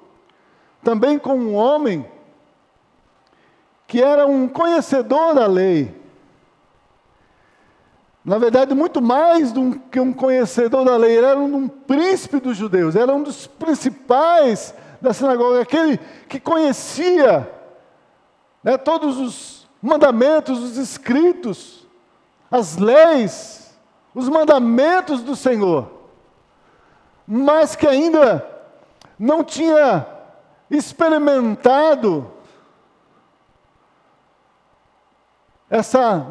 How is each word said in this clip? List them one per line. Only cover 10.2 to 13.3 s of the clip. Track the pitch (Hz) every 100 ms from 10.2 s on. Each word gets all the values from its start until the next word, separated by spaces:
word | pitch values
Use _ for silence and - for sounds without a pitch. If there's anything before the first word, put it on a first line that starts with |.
| 262 254 233 - 233 262
da | 254 240
lei, | 226 226
ele | 262
era | 277
um, | 285 277
um | 262
príncipe | - - 277 359 370 - 285
dos | 254 196
judeus, | 214 180 160
era | 180 247
um | 285
dos | 294